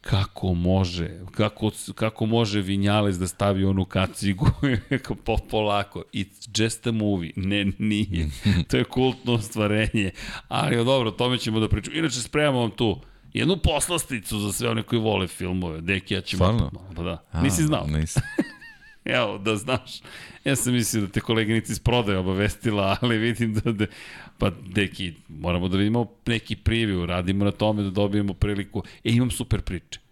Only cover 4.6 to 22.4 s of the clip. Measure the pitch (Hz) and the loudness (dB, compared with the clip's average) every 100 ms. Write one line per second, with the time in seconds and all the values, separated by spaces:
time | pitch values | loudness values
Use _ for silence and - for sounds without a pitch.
4.6 | 143 120 - 131 - 107 - 110 - 110 | 0 0 0 -4 -4 -8 -2 -2 0 0
5.6 | 107 101 98 90 - 110 95 - - 104 | 2 0 -2 -8 -10 -6 -8 -10 -8 0
6.6 | 113 - 123 110 104 98 82 - 92 101 | 0 0 -2 0 2 0 -2 -4 -2 0
7.6 | 98 98 107 104 98 87 80 73 - 175 | 0 0 0 2 0 0 -2 0 2 2
8.6 | 160 127 123 - 131 120 120 120 104 110 | 2 0 0 2 2 0 0 0 0 -2
9.6 | 104 107 110 113 98 - - - - - | 2 2 2 0 -2 -4 -12 -12 -6 -2
10.6 | - 120 117 135 113 95 123 123 - 110 | 0 2 4 2 2 0 0 0 0 0
11.6 | 110 107 95 151 160 123 117 151 151 127 | 2 0 -2 -2 -2 -2 -2 2 2 4
12.6 | 117 - 117 90 - - - - 127 185 | 0 2 0 0 -6 -20 -8 -2 0 2
13.6 | - 147 - 170 - 120 - 110 104 95 | 2 0 0 -2 -2 -6 -4 -4 -2 -2
14.6 | 120 113 104 120 110 101 92 - 92 92 | -2 -2 0 0 2 0 0 -4 -4 -4
15.6 | 87 80 82 95 - 98 - 92 92 113 | -4 -6 -2 -2 -2 -4 -4 2 2 4
16.6 | 71 - - 82 85 82 _ 82 135 92 | 0 -4 -14 -8 -6 -8 _ 0 0 2
17.6 | 151 147 76 76 78 - 831 880 932 932 | 2 2 0 0 0 0 -2 -2 -4 -6
18.6 | - 880 - - - 123 113 104 98 107 | -20 -20 -20 -14 -4 0 0 -2 0 0
19.6 | 120 127 - - - - - - - 135 | 0 -2 -4 -16 -16 -18 -18 -6 0 0
20.6 | 127 123 113 113 98 101 - 113 107 113 | 2 2 2 0 0 -2 0 0 2 0
21.6 | - - - 123 104 95 92 95 | 0 -2 2 2 2 0 2 2